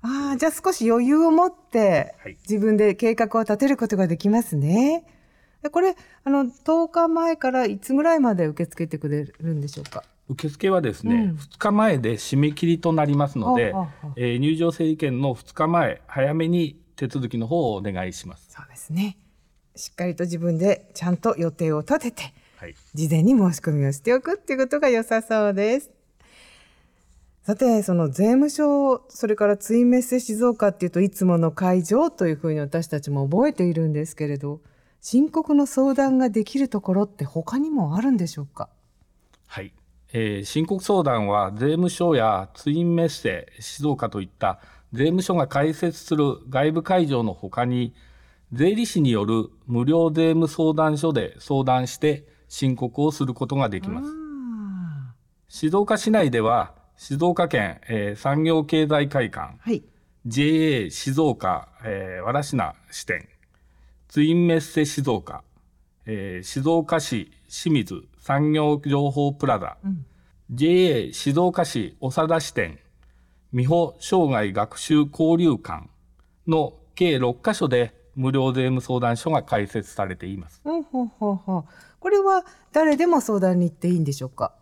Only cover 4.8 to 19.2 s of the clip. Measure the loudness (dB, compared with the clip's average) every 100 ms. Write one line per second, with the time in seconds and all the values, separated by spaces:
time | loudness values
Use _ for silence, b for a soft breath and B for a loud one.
4.8 | 4 0 -4 b b b b b -4 0
5.8 | 0 0 b b 0 0 0 -4 0 2
6.8 | 2 2 2 2 0 0 0 0 0 -2
7.8 | -2 2 4 4 4 2 0 -2 -6 -4
8.8 | -8 -6 -4 -4 -4 -8 -6 -4 -6 -10
9.8 | -12 -14 -16 _ _ -6 -6 -2 2 2
10.8 | 0 -4 0 0 0 -4 -10 -4 0 4
11.8 | 4 2 0 -4 -2 2 2 0 0 2
12.8 | 2 2 2 2 0 0 0 2 0 -2
13.8 | -6 -10 -14 -6 -2 0 0 0 0 0
14.8 | -2 0 -2 -2 -2 -4 -12 -2 0 2
15.8 | 0 -2 -8 -2 0 0 0 0 0 -6
16.8 | _ -8 -6 -4 -4 -4 -2 0 0 -2
17.8 | -4 -6 -8 -10 -16 -18 _ -20 -20 -20
18.8 | -8 -4 -4 -6